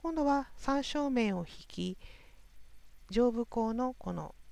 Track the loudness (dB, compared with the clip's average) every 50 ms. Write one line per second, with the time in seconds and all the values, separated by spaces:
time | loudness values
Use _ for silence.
0 | -2 -2 0 2 4 4 4 4 2 -2 -8 -4 0 2 2 2 2 0 0 0
1 | 0 2 4 4 4 4 2 0 -2 -6 -8 -16 -16 -10 -6 -4 -4 -4 -4 -6
2 | -12 -16 -18 -18 -20 -20 -20 -20 -20 -18 -16 -16 -14 -14 -16 -16 -16 -16 -18 -18
3 | -16 0 4 6 6 6 4 2 -2 0 0 0 0 2 2 0 0 -2 -2 -4
4 | -6 -6 -4 -4 -6 -8 -12 -16 -18 -18